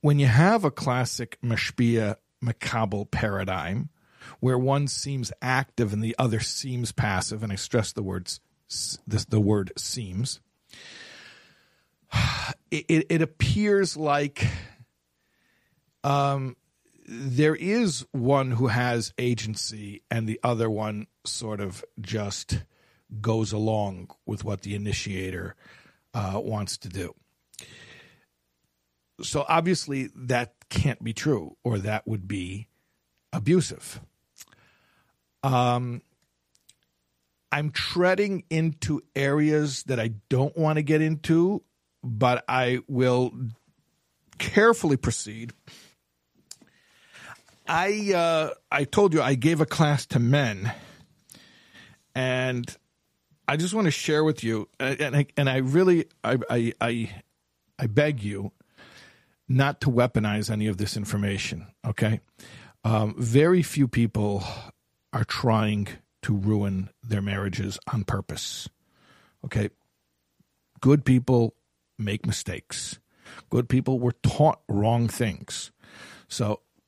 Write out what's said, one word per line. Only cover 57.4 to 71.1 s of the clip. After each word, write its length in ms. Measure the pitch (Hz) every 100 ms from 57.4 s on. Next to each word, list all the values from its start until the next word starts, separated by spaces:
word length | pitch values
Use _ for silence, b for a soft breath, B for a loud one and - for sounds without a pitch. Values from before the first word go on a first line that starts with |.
| _ _ _ -
I 80 | 120
beg 380 | 104 147 139
you 280 | 104 101 98 _ B B B B B B B B -
not 340 | 131 135 -
to 100 | -
weaponize 580 | 120 120 - 107 104 101
any 160 | 107 107
of 120 | 95
this 200 | 101 -
information, 720 | 101 104 101 98 - 85 - _ -
okay? 340 | 110 107 107 _ B B B B B
Um, 300 | 110 110 107 -
very 440 | 120 127 160 180
few 260 | 165 - 135
people 560 | 120 117 110 104 101 90 B B - _ _ _
are 100 | 123
trying 640 | 110 - 127 110 107 104 98 - _ _
to 120 | - 104
ruin 540 | 98 107 101 95 98 _
their 200 | 117 104
marriages 580 | 98 98 98 87 98 95 -
on 100 | 117
purpose, 640 | 98 101 - - - - - _ b b b b b b -
okay? 240 | 110 104 _ _ _ _ _ _ _ _ _ _ -
Good 240 | 131 147
people 500 | 135